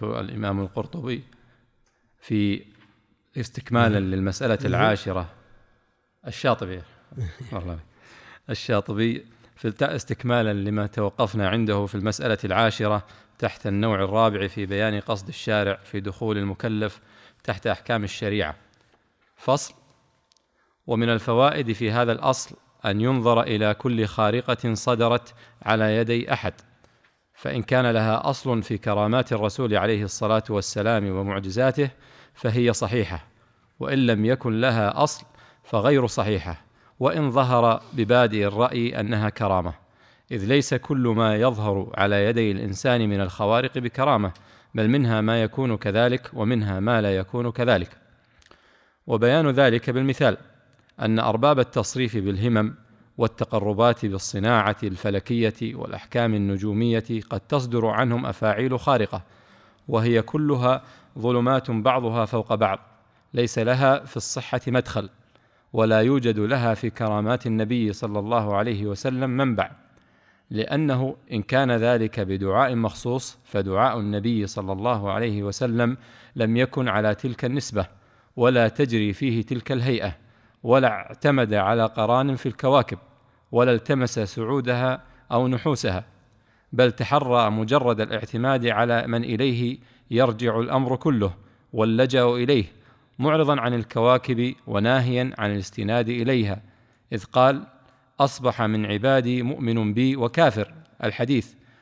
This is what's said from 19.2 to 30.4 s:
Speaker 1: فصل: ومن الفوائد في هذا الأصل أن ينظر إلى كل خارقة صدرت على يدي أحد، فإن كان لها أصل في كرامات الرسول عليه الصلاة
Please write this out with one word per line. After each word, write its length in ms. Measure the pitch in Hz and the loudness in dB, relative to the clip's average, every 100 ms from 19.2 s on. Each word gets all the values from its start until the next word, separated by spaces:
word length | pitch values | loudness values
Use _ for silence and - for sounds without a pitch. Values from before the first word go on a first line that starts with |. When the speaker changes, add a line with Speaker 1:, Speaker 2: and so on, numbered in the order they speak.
| _ _ | _ _
Speaker 1:
فصل: 380 | - 139 - - _ _ _ _ _ _ _ _ _ _ - | -2 0 -2 -12 _ _ _ _ _ _ _ _ _ _ -4
ومن 220 | 113 117 | 0 2
الفوائد 640 | 113 127 117 139 151 117 | 0 2 4 4 2 -4
في 200 | 107 113 | -2 -2
هذا 200 | 117 120 | 0 0
الأصل 440 | 110 - 131 - - _ _ 107 | 0 0 -2 -4 -14 _ _ -4
أن 160 | 101 | 0
ينظر 400 | 120 131 117 117 | 2 2 4 2
إلى 320 | 123 107 107 | 2 0 0
كل 320 | 104 131 117 107 | 0 -2 0 -2
خارقة 680 | - 107 117 120 120 120 | 0 0 0 -2 -4 -2
صدرت 600 | 110 - 117 117 120 - - - - | -2 0 2 2 2 -4 -20 -20 -10
على 360 | 104 110 107 110 | -2 2 2 0
يدي 360 | 113 117 - | 0 -2 -2
أحد، 200 | 123 90 - _ _ _ _ _ _ _ | -4 -6 -8 _ _ _ _ _ _ _
فإن 300 | _ - 131 | _ -6 -6
كان 280 | - 127 123 | 0 2 2
لها 380 | 113 110 110 - | 2 0 0 -2
أصل 340 | 135 135 113 | -4 -2 -4
في 140 | 101 104 | -2 -6
كرامات 560 | 113 104 107 123 123 | -2 0 2 0 0
الرسول 420 | 117 104 - 123 104 | -2 -2 -2 0 2
عليه 280 | 101 107 | 2 0
الصلاة 400 | 101 - 104 110 | -2 -4 0 0